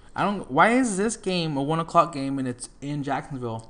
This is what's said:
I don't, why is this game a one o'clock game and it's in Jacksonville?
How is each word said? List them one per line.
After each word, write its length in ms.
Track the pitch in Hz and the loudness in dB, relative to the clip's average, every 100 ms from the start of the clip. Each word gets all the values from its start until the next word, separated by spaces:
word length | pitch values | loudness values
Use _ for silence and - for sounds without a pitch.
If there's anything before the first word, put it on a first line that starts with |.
| - - | -12 -4
I 80 | |
don't, 260 | 175 202 - | -2 -2 -2
why 200 | 135 190 | 4 6
is 260 | 240 254 190 | 6 2 0
this 220 | 214 220 | -2 -2
game 400 | - 180 160 139 | -2 0 0 -2
a 40 | |
one 160 | 139 160 | 0 0
o'clock 320 | 165 175 160 | 4 4 4
game 260 | 143 135 139 | 0 -4 -2
and 80 | 131 | -4
it's 220 | 120 - - | -6 -12 -12
in 240 | 143 147 | -6 -4
Jacksonville? 640 | 139 135 - 135 120 113 - | -2 -4 -4 -8 -6 -6 -10